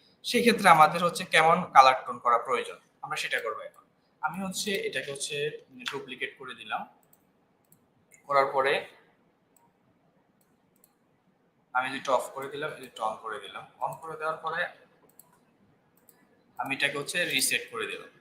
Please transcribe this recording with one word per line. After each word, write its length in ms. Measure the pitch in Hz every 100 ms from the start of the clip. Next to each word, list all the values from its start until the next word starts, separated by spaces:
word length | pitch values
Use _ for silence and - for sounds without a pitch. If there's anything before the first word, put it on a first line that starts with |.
| _ _
সেক্ষেত্রে 460 | - 240 233 190 190
আমাদের 360 | 160 151 170
হচ্ছে 200 | 175 -
কেমন 400 | - 170 160 180
কালার 300 | 170 143 131 131 -
টোন 120 | 120
করা 200 | 120 117
প্রয়োজন 380 | 131 120 98 87 _ _
আমরা 140 | 139 151
সেটা 240 | 160 131
করবো। 200 | 117 104
এখন 240 | 90 - _ _ _ _
আমি 260 | 156 175 190
হচ্ছে 280 | 185 208
এটাকে 380 | 196 - 135 135
হচ্ছে 380 | 139 - 147 151 147 - 127 127
ডুপ্লিকেট 480 | 143 131 127 135 -
করে 160 | 127
দিলাম, 340 | 117 110 120 208 _ _ _ _ _ _ _ _ _ _ _ _ - -
করার 200 | 139 135
পরে 400 | 139 135 170 - - _ _ _ _ _ _ _ _ _ _ _ _ _ _ _ _ _ _ _ _ _ _ _ _ _ _ _
আমি 260 | 127 131 135
যেটা 140 | 139
অফ 180 | 131 -
করে 180 | 135 139
দিলাম, 220 | 143 151
এটা 320 | 123 127 -
on 140 | 113 110
করে 240 | 113 104
দিলাম, 260 | 98 110 - _
on 120 | 127
করে 240 | - 160 156
দেওয়ার 200 | 156 160
পরে 300 | 160 165 175 - - _ _ - _ _ _ _ _ _ _ _ _ _ _ _ _ -
আমি 160 | 131
এটাকে 240 | 135 143 143
হচ্ছে 260 | 143 180
রিসেট 460 | 165 135 131 123 -
করে 160 | 117 101
দিলাম। 300 | 87 - _